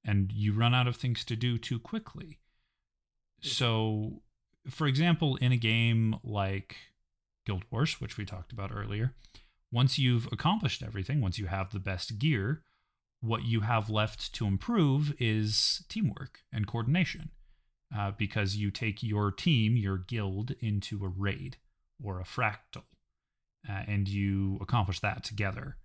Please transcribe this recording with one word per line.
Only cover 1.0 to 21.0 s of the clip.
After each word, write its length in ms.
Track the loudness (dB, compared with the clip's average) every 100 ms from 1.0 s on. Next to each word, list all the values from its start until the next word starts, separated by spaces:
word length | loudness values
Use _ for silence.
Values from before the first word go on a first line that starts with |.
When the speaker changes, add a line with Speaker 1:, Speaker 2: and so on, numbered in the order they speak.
| -2 -2 -4
Speaker 1:
to 100 | -2
do 220 | 0 -2
too 220 | -2 -6
quickly. 600 | -4 -8 -8 -16 -16 -18 _ _ _ _ _ _ _ _ _ _
Speaker 2:
Mm-hmm. 60 | -4
Speaker 1:
So, 760 | 0 2 4 2 0 -2 -8 _ _ _ _ -16
for 180 | 0 2
example, 500 | 4 4 4 4 2
in 140 | 2
a 60 | 4
game 640 | 4 4 4 4 2 0
like 540 | -4 -2 0 -2 -8 -20 -20 _ _ _ _ _ -4
Guild 180 | -4 -4
Wars, 300 | -2 -2 -2
which 160 | -8 -8
we 80 | -8
talked 260 | -10 -12
about 200 | -10 -8
earlier, 420 | -6 -6 -2 -2 -4 -20 -20 _ _ _
once 300 | 2 4 4
you've 320 | 4 4 0
accomplished 500 | 0 2 2 0 -2
everything, 380 | -6 -6 -2 0
once 180 | 0 -2
you 100 | -4
have 240 | -4 -4
the 80 | -6
best 400 | -4 -6 -6 -2
gear, 440 | 0 2 0 -4 _ _ _ _ _ _
what 240 | -2 -2
you 180 | 2 0
have 280 | 2 0 2
left 440 | 0 0 -2 -10
to 120 | -2 0
improve 680 | 0 2 4 4 4 2 0
is 640 | 0 2 2 2 2 0 -4
teamwork 560 | -2 -2 -2 -12 -14 _
and 140 | -4 -2
coordination, 640 | -2 2 2 2 -2 -12 -14 -20 _ _ _ _
uh, 180 | -4 -4
because 440 | -2 -2 0 0 0
you 160 | -2
take 320 | -2 -4 -4
your 260 | -2 0 0
team, 460 | 2 2 4 4 4
your 220 | 2 -2
guild, 540 | -4 -4 -2 -4 -6 -4
into 420 | -2 -2 -2 -6